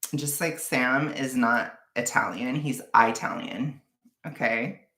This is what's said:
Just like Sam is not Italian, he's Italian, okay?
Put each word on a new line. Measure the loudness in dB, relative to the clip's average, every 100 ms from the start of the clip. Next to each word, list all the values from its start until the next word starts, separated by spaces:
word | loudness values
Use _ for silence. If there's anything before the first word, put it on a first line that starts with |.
| -4
Just | -4 -4 -2
like | -2 -4
Sam | -2 0 2 2 0
is | -2 -2 2
not | 4 2 0 -8 _ -6
Italian, | 0 0 0 -4 -4 -4
he's | -4 -6 4
Italian, | 6 6 4 -4 -4 -6 -4 -6 -6 _ _ _ _ -14
okay? | -2 0 0 -2 -8 _